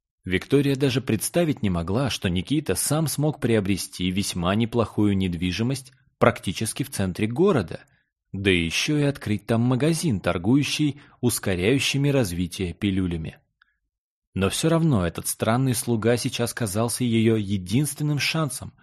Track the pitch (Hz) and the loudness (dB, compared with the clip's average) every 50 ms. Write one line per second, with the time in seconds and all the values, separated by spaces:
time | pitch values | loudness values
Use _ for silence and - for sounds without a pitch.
0 | _ _ _ _ - 92 90 90 - - 135 143 135 139 139 131 143 135 117 135 | _ _ _ _ -6 -2 -2 -2 0 2 2 2 2 2 0 2 0 0 0 0
1 | - - 113 - - - - 175 175 151 135 - - 101 90 85 82 85 95 123 | 0 0 0 0 0 -2 0 0 2 2 0 0 0 0 0 0 -2 -2 -2 0
2 | 143 113 - - - 98 87 92 87 - 135 156 143 - 92 - - - 143 156 | 0 -2 -4 -2 -2 -2 0 0 -2 0 -2 -2 0 0 -2 -2 0 0 0 0
3 | 165 143 - - 147 151 139 - - 117 113 110 95 95 101 87 - - - - | 0 0 0 0 0 0 -2 0 0 2 2 2 2 2 0 -2 -4 -8 -6 -4
4 | 90 92 90 101 98 - - 92 85 90 98 110 117 110 - 117 107 - - - | -2 0 0 0 -2 -2 -2 -2 0 2 2 2 0 0 2 0 0 0 0 0
5 | 104 104 101 95 95 92 85 80 90 90 85 95 113 123 135 131 - - _ _ | 2 2 2 2 0 0 -2 -2 -2 -2 -2 0 -2 -2 -2 -4 -8 -12 _ _
6 | _ _ _ - - 127 - - - 98 87 - 110 107 - - 135 - - - | _ _ _ 4 4 4 4 2 -4 -6 -6 -4 -4 -6 -4 -6 -6 -6 -4 -2
7 | 98 92 85 - 107 110 120 135 180 208 185 123 92 - - - - _ _ _ | -2 -2 -2 -2 -2 -2 0 2 2 2 2 2 0 -2 -6 -14 -16 _ _ _
8 | _ _ _ _ _ _ - 95 98 98 92 87 82 82 - - - - 151 147 | _ _ _ _ _ _ -8 -2 2 4 4 4 2 0 -2 -2 -2 0 0 0
9 | 143 139 139 - - 98 107 104 - - 117 113 117 123 127 123 143 160 165 156 | 2 0 -2 -2 -4 -4 -4 -4 -2 0 0 2 2 2 2 2 2 0 0 0
10 | 170 160 110 90 - 90 87 92 85 104 131 147 135 - - - 151 147 135 - | 0 0 0 0 0 -2 -2 0 2 2 2 4 2 2 0 0 -2 -2 -2 -4
11 | - - - - - 120 - - - 104 95 87 90 107 139 135 - - - 139 | -12 -20 -10 -2 -2 0 0 0 -2 -2 0 2 2 2 2 2 0 0 0 0
12 | 139 143 139 139 120 90 87 85 92 85 - - 95 85 85 - - 101 95 95 | 0 2 2 2 0 0 -2 -2 -4 -4 -4 -6 -6 -6 -6 -4 -2 -2 0 0
13 | 92 87 85 82 78 65 - - _ _ _ _ _ _ _ _ _ _ _ _ | 0 -2 -2 -4 -6 -8 -12 -16 _ _ _ _ _ _ _ _ _ _ _ _
14 | _ _ _ _ _ _ - 95 95 95 - - - 160 165 165 165 160 135 95 | _ _ _ _ _ _ -4 0 0 0 0 0 0 2 2 4 2 2 2 2
15 | 90 85 - - - - - - - 107 113 127 135 131 120 - - 120 117 110 | 0 0 -2 -4 -6 -6 -4 -2 0 0 2 2 2 0 0 -2 -2 -2 -2 0
16 | 101 113 123 113 - 131 - - 120 117 - - 120 101 87 107 117 117 - - | 2 2 2 2 0 -4 -4 -4 -4 -4 -4 -4 -6 -4 -2 -2 -2 -2 -2 -2
17 | 127 120 113 113 110 113 113 110 101 95 104 98 90 87 104 131 151 143 - - | -2 0 2 4 4 4 4 2 0 -2 -2 -4 -2 0 0 0 0 0 -2 -4
18 | 151 147 151 135 - - - 160 160 131 - - - - - _ | -2 -2 -2 0 -2 -2 -2 -2 -2 -4 -6 -8 -12 -14 -16 _